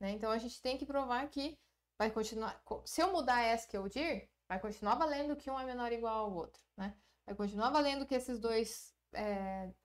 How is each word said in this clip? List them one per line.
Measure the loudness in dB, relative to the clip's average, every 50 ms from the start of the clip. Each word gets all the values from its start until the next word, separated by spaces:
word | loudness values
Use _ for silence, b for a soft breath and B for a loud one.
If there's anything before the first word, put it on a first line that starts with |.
né? | -4 -4
Então, | -4 -2 0 0
a | 0 0
gente | 0 -4 -8 -4
tem | -4 -2 -2 -2
que | -4
provar | -2 0 0 0 2 0 0 -2 -2
que | -4 -4 -4 -4 -6 b b b b b _ _ _ 0
vai | 0 0
continuar, | 2 0 -2 -2 -2 -4 -4 -4 -6 -8 _
co-, | -8 -8 -6 -6
se | -4 2 2
eu | 4 4
mudar | 4 2 2 4 4 4 4
esc | 4 2 2 0 -4 -4
ou | -4 -4 -4
dir, | -2 -2 0 0 -2 -4 -6 -12 _ _ _ -6
vai | -4 -4
continuar | -4 -6 -6 -2 2 2 4
valendo | 4 4 2 2 0 0 -2 -2
que | -4 -4 -4
um | -4 -4
é | -4
menor | -4 -4 -2 -2 -2
ou | -2 0
igual | 0 0 0 0 0
ao | -2 -2
outro, | -4 -6 -6 -10 -18 _ _ _
né? | -8 -6 -6 -8 b b b b b b
Vai | -8 -4
continuar | -2 -2 -2 0 2 2 4
valendo | 6 6 6 4 2 0 0
que | 0 0
esses | 0 0 -2 -2 -2
dois, | 0 2 2 2 2 0 -4 -10 -14 -16 -20 _ _ _
é, | -6 -4 -2 -2 -2 -2 -2 -2 -4 -4 -6 -8 -10 -14 _